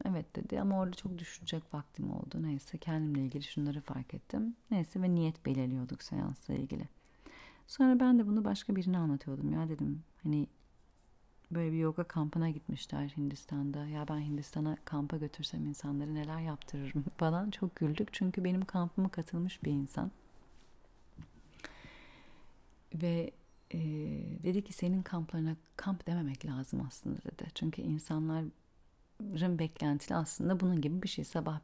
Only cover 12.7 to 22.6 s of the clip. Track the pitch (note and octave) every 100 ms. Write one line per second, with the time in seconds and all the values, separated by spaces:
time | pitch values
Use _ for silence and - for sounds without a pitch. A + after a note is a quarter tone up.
12.7 | C#3+ - C#3+ C#3+ D3 C#3+ C#3 - C#3+ C#3
13.7 | C#3+ D3 D3+ D3 D3+ D3 D3 D3 D#3 D3+
14.7 | D#3 - D3+ C#3+ D#3+ D3 - D3 D#3+ D3
15.7 | D3 C#3+ C#3+ D3 D3+ D3+ D#3+ E3 D3 -
16.7 | C#3+ C#3 D3 C#3 - D#3+ E3+ G#3 - F3+
17.7 | - D#3 D3+ G#3 - F#3 F#3 F3+ F#3 F#3+
18.7 | F#3 F3 - F#3+ - D#3+ E3+ F3+ - D3+
19.7 | C#3+ C#3 - F#3+ - - - - - -
20.7 | - - - - - - - - - -
21.7 | - - - - - - - - -